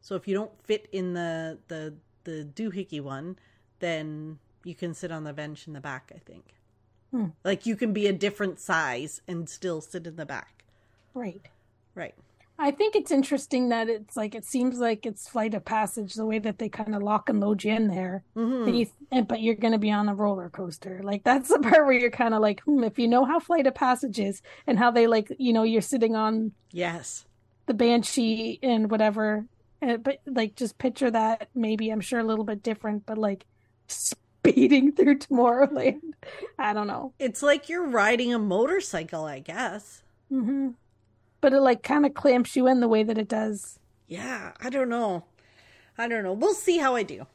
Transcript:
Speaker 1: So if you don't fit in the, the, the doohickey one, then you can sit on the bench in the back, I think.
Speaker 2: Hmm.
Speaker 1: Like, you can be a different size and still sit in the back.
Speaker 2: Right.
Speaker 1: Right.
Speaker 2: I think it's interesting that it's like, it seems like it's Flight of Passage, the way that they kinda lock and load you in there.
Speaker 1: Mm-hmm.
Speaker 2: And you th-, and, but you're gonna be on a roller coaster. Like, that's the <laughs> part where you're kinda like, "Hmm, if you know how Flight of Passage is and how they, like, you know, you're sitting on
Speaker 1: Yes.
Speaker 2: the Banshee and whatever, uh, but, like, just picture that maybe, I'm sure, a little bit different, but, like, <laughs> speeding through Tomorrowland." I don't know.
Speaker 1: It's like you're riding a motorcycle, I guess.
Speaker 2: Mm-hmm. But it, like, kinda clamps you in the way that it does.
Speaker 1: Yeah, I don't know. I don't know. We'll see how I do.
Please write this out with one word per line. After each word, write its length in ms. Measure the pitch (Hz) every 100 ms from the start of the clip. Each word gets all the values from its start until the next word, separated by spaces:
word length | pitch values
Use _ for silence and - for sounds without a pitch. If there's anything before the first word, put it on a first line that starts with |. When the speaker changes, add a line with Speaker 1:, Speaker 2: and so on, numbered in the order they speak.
Speaker 1:
So 140 | -
if 120 | 190 -
you 80 |
don't 240 | 196 220 _
fit 240 | _ 214 208
in 200 | 196 180
the, 460 | 175 170 165 160 156 _
the, 260 | 160 156 151 _ _
the 240 | - 160 147
doohickey 480 | 139 220 185 190 151
one, 360 | 139 135 160 185 _ _ _ _
then 580 | 175 160 156 151 156 156 _ _
you 100 | 180
can 200 | 165 175
sit 180 | 160 180
on 120 | 160
the 100 | 151
bench 320 | 147 151 151 -
in 80 |
the 60 | 147
back, 300 | 143 135 _
I 40 | -
think. 340 | _ 85 _ _ _ _ _ _ _
Speaker 2:
Hmm. 160 | 254 196 -
Speaker 1:
Like, 220 | 185 196 233
you 100 | 220
can 160 | 240
be 140 | 202 202
a 60 |
different 440 | 190 202 202 202 165
size 640 | - 165 151 123 147 - -
and 180 | 170 165
still 360 | - 185 160
sit 240 | 151 185 170
in 100 | 165
the 100 | 147
back. 380 | 131 - _ _ _ _ _ _
Speaker 2:
Right. 340 | 254 226 190 - _ _ _ _
Speaker 1:
Right. 200 | - 165 - _ _ _ _
Speaker 2:
I 120 | 285
think 260 | 285 427 427
it's 140 | -
interesting 580 | 285 269 277 - 254 247
that 220 | 233 226
it's 260 | 220 214 -
like, 180 | 214
it 100 | 220 -
seems 320 | 262 247 247
like 260 | 240 220
it's 240 | 226 208 -
Flight 240 | 240 220
of 120 | 208 -
Passage, 480 | 220 208 - 202
the 100 | 214
way 140 | 220 220
that 200 | 214 202
they 120 | 220
kinda 280 | - 214 208
lock 300 | 202 214 -
and 100 | 220
load 240 | 202 208
you 80 | 208
in 160 | 220 220
there. 340 | 180 185 190 -
Speaker 1:
Mm-hmm. 340 | 220 233 254 233
Speaker 2:
And 100 | 240
you 60 | 220
th-, 80 | _ 285
and, 160 | 262 208
but 140 | 233
you're 120 | 220
gonna 240 | 214 226 226
be 120 | 214
on 160 | 208 208
a 60 |
roller 340 | 202 208 196 175
coaster. 520 | - 185 156 196 185
Like, 180 | 196 202
that's 260 | 240 269 254
the 100 | 349
<laughs> 20 |
part 240 | 226 320
where 80 | 285
you're 180 | 254 240
kinda 280 | 233 233 220
like, 200 | 214 196
"Hmm, 200 | - 285
if 160 | 226 208
you 100 | 233
know 180 | 240 262
how 140 | 320
Flight 260 | - 339 269
of 80 |
Passage 440 | 262 262 254 269 208
is 220 | 196 196 - - -
and 120 | 233
how 120 | 240
they, 160 | 233 233
like, 240 | 226 214 -
you 140 | 254
know, 120 | 226
you're 180 | 226 226
sitting 340 | - 262 220 220
on 360 | 220 220 220 - _
Speaker 1:
Yes. 560 | 170 175 170 - - - _ _ _ -
Speaker 2:
the 80 |
Banshee 840 | 214 233 240 220 - 226 220 226 -
and 280 | 262 233 214
whatever, 540 | 214 214 208 214 214 226 _ _ _
uh, 160 | 269 233
but, 220 | 240 277 -
like, 280 | 247 220 -
just 220 | 226 -
picture 320 | 262 - 254
that 380 | 226 220 226 -
maybe, 360 | 254 220 214 220
I'm 100 | 220
sure, 200 | 180 247
a 40 |
little 200 | 226 220
bit 180 | 214 208
different, 420 | 233 220 220 208
but, 140 | - 220
like, 260 | 214 196 _ _ _
<laughs> 200 | _ _
speeding 1040 | - - - _ _ - - 247 277 269
through 260 | 285 294 285
Tomorrowland." 840 | - 254 240 240 269 277 254 302 330 - - - 427 -
I 140 | 208
don't 140 | 208 208
know. 260 | - 262 _
Speaker 1:
It's 240 | 262 -
like 260 | 285 285 285
you're 180 | 339 339
riding 460 | 233 202 233 240
a 60 | 240
motorcycle, 840 | 208 185 254 381 359 175 156 165
I 160 | 156 139
guess. 600 | 143 175 247 196 - - _ _ _
Speaker 2:
Mm-hmm. 380 | 269 226 277 269 240 _ _ _ _ _ _
But 100 | 277
it, 80 | 269
like, 220 | 269 240
kinda 260 | - 294 294
clamps 460 | 285 294 247 240 -
you 100 | 254
in 140 | 262
the 80 | 240
way 140 | 220
that 140 | 214 220
it 100 | 214
does. 500 | 220 214 208 - - _ _ _
Speaker 1:
Yeah, 440 | 175 247 247 - -
I 120 | 247
don't 180 | 269 254
know. 360 | 240 220 175 - _ _ _ _ _ _ -
I 100 | 233
don't 160 | 233
know. 80 | 196
We'll 220 | 196 339
see 240 | 381 - 339
how 180 | 269 247
I 60 |
do. 240 | 190 120 127